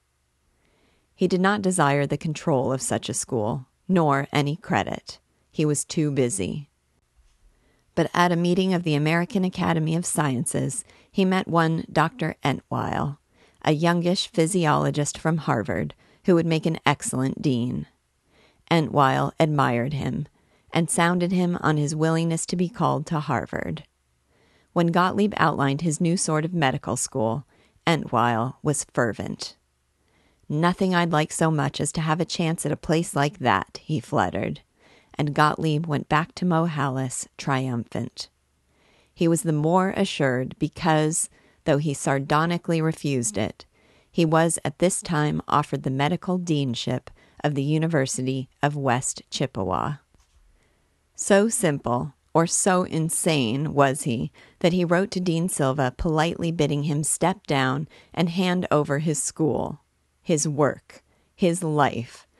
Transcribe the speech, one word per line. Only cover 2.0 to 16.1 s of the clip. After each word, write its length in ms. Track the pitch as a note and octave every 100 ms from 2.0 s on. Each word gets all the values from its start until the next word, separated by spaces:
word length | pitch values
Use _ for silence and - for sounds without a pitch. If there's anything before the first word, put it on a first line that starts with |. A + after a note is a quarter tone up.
| C#3+
the 120 | C#3+
control 560 | E3 D3 - C3+ A#2+
of 80 | C3
such 280 | - G#2+ -
a 40 |
school, 540 | A2 - A#2+ G#2+ C#3+ - _ -
nor 400 | F#3 D3+ C#3 C#3+
any 240 | D3 C#3+ D#3
credit. 640 | - G#2+ A#1 G1+ - - _ _ _
He 140 | - D3+
was 200 | C#3+ -
too 260 | - D3+
busy. 580 | C#3 B2 G2 F2+ D3+ C#3 _ _ _ _ _ _ _ _ _ _ _ _
But 160 | - D3+
at 180 | - F3
a 60 | E3+
meeting 360 | F3 F3+ F#3
of 100 | F3
the 120 | F3 C#3+
American 480 | D3+ E3+ F3 G3
Academy 520 | F#3 F#3 F3 E3 D#3 D#3+
of 100 | F3
Sciences, 800 | - D3 B2 - C#3+ C3+ - - - _
he 140 | - F#3
met 220 | F#3 -
one 380 | E3 E3 D#3+ -
Doctor 440 | D#3+ D#3+ - D#3 -
Entwisle, 760 | C#3+ B2+ - A#2+ A2 - C#3+ C#3+ _ _ _ _
a 80 | -
youngish 540 | D3+ E3+ F3 F3 F3+ -
physiologist 920 | - D#3+ F#3 D#3 C#3+ C#3+ D3 C#3+ -
from 200 | D#3+ D#3+
Harvard, 560 | - B2 G2 E2+ D2+ - _